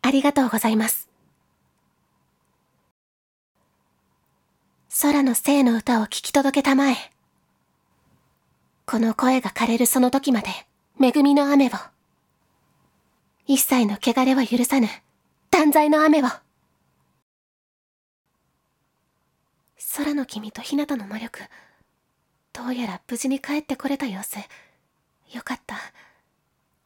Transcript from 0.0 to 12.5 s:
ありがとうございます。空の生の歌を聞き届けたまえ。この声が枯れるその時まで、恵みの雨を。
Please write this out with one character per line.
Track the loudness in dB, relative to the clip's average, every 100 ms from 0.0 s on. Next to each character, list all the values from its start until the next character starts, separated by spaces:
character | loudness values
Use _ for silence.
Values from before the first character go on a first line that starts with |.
| 2
あ |
り | 2
が | 0
と | 0 -2
う |
ご | 0
ざ | 0
い | 0
ま | -2
す。 | -6 -10 _ _ _ _ _ _ _ _ _ _ _ _ _ _ _ _ _ _ _ _ _ _ _ _ _ _ _ _ _ _ _ _ _ _ _ _ _ _ -2
空 | 2 2
の | 2 0
生 | 2 4
の | 4 2
歌 | 0 0
を | -2
聞 | -6
き | -2
届 | 0 2 0
け |
た | 2
ま | 2 2
え。 | 0 -8 _ _ _ _ _ _ _ _ _ _ _ _ _ _ _ _ _ -6
こ | -2
の | -2
声 | 0 2 0
が | -2
枯 | -4 -2
れ | 0
る | 0
そ | 2
の | 2
時 | 0 0
ま | -2
で、 | -2 -12 -16 _ _ _
恵 | 2 4
み | 4 4
の | 4
雨 | 4 4
を。 | 0 -14 _ _ _ _ _ _